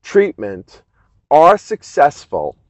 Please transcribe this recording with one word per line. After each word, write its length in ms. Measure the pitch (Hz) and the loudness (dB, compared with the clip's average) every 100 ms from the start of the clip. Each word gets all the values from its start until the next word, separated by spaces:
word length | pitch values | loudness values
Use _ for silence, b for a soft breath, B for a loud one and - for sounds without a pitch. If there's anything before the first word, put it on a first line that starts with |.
treatment 800 | - 202 202 - 104 92 - _ _ _ _ _ _ | -2 -2 -2 -6 -12 -14 -18 _ _ _ _ _ _
are 260 | 147 170 208 | 4 4 2
successful 960 | - 220 - - 139 - - 87 73 - | -4 -14 -8 -2 -2 -2 -12 -8 -8 -12